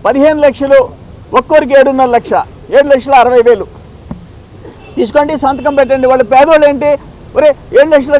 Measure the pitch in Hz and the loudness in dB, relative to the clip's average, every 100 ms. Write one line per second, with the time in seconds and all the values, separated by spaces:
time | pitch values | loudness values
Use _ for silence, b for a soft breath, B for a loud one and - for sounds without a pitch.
0 | 202 269 302 302 294 - 277 269 247 - | -4 0 0 2 -2 -2 0 2 0 -8
1 | - - - 247 - 311 269 277 269 262 | -20 -20 -6 -6 0 0 2 2 2 0
2 | 254 240 - 180 - - - 247 285 269 | 0 -2 -2 -6 -6 -14 -2 0 2 0
3 | 269 262 240 247 233 208 - - - - | 2 2 2 2 2 0 -4 -16 -20 -20
4 | - - - - - - - - - - | -18 -18 -20 -20 -20 -20 -20 -20 -12 -8
5 | 220 294 294 302 262 262 285 277 262 269 | -4 -2 -2 -4 -4 -4 -4 -2 -2 0
6 | 254 262 220 220 302 311 294 277 294 285 | 0 0 0 2 2 2 2 0 -2 -4
7 | - - - - 302 262 - 494 320 294 | -6 -20 -10 -2 0 -2 -2 0 2 0
8 | 262 | 0